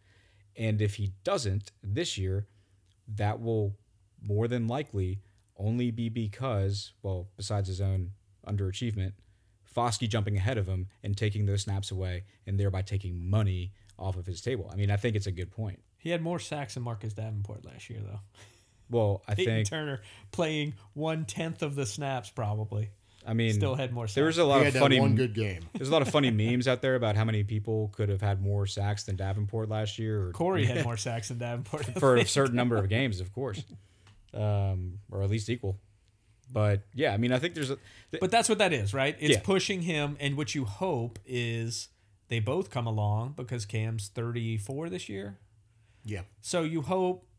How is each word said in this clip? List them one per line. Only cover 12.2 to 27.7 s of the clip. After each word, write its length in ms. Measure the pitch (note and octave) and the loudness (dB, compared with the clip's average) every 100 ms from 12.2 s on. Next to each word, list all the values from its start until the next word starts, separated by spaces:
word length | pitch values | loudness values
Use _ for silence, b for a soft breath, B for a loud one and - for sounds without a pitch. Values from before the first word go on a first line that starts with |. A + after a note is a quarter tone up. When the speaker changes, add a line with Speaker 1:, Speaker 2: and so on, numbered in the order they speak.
| F#2+ b - | -8 b -4
Speaker 1:
and 140 | G2 | 0
thereby 220 | G2 F#2 | 2 0
taking 480 | F#2+ F#2+ F#2+ F2+ F2 | -2 -2 -2 -4 0
money 420 | G#2 G#2 F#2 F2+ b b b | 2 4 0 -4 b b b
off 200 | F#2+ F2+ | -6 -4
of 80 | F2 | -6
his 160 | F2 | -6
table. 280 | - B2+ F2+ | -4 -4 -4
I 40 | G2 | 0
mean, 160 | G2+ | 2
I 60 | G2+ | 4
think 180 | A#2+ G#2+ | 2 0
it's 120 | G2 | 0
a 40 | |
good 180 | F2 E2+ | -4 -6
point. 300 | - A2 - _ _ | -6 -6 -8 _ _
Speaker 2:
He 120 | E3 | -4
had 120 | E3+ | -2
more 180 | E3 F3 | 0 -4
sacks 340 | - D3+ C#3 | -4 -6 -6
than 100 | - | -6
Marcus 300 | A#2+ A2+ A2 | -6 -6 -6
Davenport 500 | G#2 A2 G#2+ G2+ G#2 | -6 -6 -4 -6 -8
last 260 | - - - | -14 -18 -14
year, 100 | G#2+ | -10
though. 160 | G2+ G2+ - - b b b b - | -10 -10 -14 -20 b b b b -2
Speaker 1:
Well, 340 | A#2+ G#2+ G2 - | 2 4 2 0
I 80 | G#2 | 0
Speaker 2:
Peyton 180 | A#2+ | 2
Speaker 1:
think 160 | A2 G#2 | 2 2
Speaker 2:
Turner 320 | D#3+ D3+ C3+ B B B | 0 -4 -4 B B B
playing 400 | - D#3+ D#3 D3 G#2+ b | -2 0 0 -2 -6 b
one-tenth 680 | - D#3 D#3+ D#3+ - D#3+ E3 | -6 -2 -2 -4 -4 -4 -4
of 140 | D3+ C#3 | -4 -2
the 100 | C3 | -4
snaps 440 | - C#3 C3 A2 | -4 -4 -4 -6
probably. 600 | - G#2+ G#2+ G#2 G#2 G#2 - b b - | -6 -2 -2 -2 -4 -4 -8 b b -4
Speaker 1:
I 80 | A2+ | 2
mean, 180 | A2+ | 4
Speaker 2:
Still 220 | G#2+ A#2 C3 | 4 2 2
had 180 | C3 | -2
more 140 | A#2+ A2+ | -4 -2
Speaker 1:
there 180 | A#2 D3+ | 2 4
was 100 | D#3+ | 6
Speaker 2:
sacks. 80 | |
Speaker 1:
a 20 | D#3 | 6
lot 80 | C#3 | 8
Speaker 3:
He 40 | |
Speaker 1:
of 40 | C#3+ | 6
Speaker 3:
had 80 | |
that 60 | C3 | 6
Speaker 1:
funny 200 | C#3 C3 | 6 8
Speaker 3:
one 120 | A2+ | 6
Speaker 1:
m-, 40 | G#2+ | 6
Speaker 3:
good 180 | B2+ G#2 | 4 0
game. 260 | G#2+ F2 E2 - | -2 -2 -8 -6
Speaker 1:
there's 120 | C3+ | 2
a 20 | |
lot 100 | D#3+ | 4
of 80 | C#3 | 4
funny 220 | D3+ C3+ | 4 4
memes 360 | A2 A2 B2 B2 | 4 4 2 2
out 140 | B2+ | 2
there 140 | C3+ B2+ | 2 2
about 200 | A#2 G#2 | 2 2
how 80 | |
many 200 | A2 G#2+ | 2 2
people 460 | G2+ A2 G#2 | 0 0 0